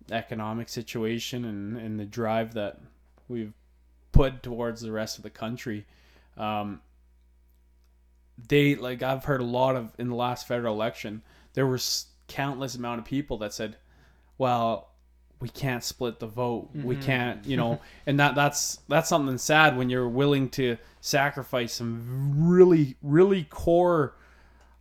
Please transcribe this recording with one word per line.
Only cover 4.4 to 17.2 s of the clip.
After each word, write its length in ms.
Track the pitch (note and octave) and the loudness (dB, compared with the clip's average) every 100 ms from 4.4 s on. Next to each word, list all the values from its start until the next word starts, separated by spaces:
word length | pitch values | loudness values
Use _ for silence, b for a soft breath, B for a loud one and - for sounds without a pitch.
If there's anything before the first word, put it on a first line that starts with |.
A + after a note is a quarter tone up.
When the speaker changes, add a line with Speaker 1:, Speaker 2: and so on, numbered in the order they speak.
Speaker 1:
towards 380 | B2+ A#2 A#2+ A2+ | -8 -6 -6 -6
the 100 | A2+ | -6
rest 280 | A2 A2 - | -4 -6 -8
of 40 | |
the 80 | G2+ | -14
country. 560 | - A2+ A#2+ B2+ G#2 b b b b b - | -10 -8 -8 -8 -10 b b b b b -8
Um, 440 | G#2+ G#2+ G#2 G2 _ _ _ _ _ _ _ _ _ _ _ _ _ _ _ - A2+ | -4 -4 -6 -10 _ _ _ _ _ _ _ _ _ _ _ _ _ _ _ -18 2
they, 260 | C#3+ C#3+ | 4 4
like, 280 | C#3 B2 B2 | 2 -4 -4
I've 220 | B2+ C3+ | -4 -4
heard 160 | D3 C3+ | -2 -2
a 40 | |
lot 320 | A#2+ B2 C3 B2+ | -2 0 2 0
of, 160 | A2+ - | -4 -8
in 100 | B2 | -6
the 60 | |
last 320 | A#2+ B2 A#2+ - | -2 -2 -4 -6
federal 280 | A#2+ A#2 | -4 -2
election, 480 | G#2+ A2+ - A2 G#2+ b b b | -2 -4 -6 -12 -12 b b b
there 120 | - C3 | -2 0
were 100 | B2+ | -2
s-, 300 | - - - _ - | -4 -6 -8 _ -12
countless 460 | - C#3 B2+ C3+ | -6 -6 -6 -8
amount 240 | B2+ A#2+ A#2+ | -8 -8 -8
of 60 | A2 | -6
people 320 | C3+ C#3+ A#2 | -6 -4 -6
that 140 | G#2 | -6
said, 220 | - A2 - b b b b b - | -6 -10 -10 b b b b b -2
"Well, 540 | B2+ A#2+ A#2 G#2+ - _ _ _ _ - | 0 2 0 -2 -8 _ _ _ _ -14
we 80 | B2+ | -12
can't 340 | - C3+ B2 | -6 -4 -4
split 360 | - - B2 A2 | -6 -6 -6 -6
the 60 | A2+ | -8
vote. 420 | A2+ B2 A2+ - | -4 -2 -4 -6
We 220 | D3+ B2 C#3 | -8 -4 -2
Speaker 2:
Mm-hmm. 80 | |
Speaker 1:
can't," 420 | C3+ B2+ | 0 0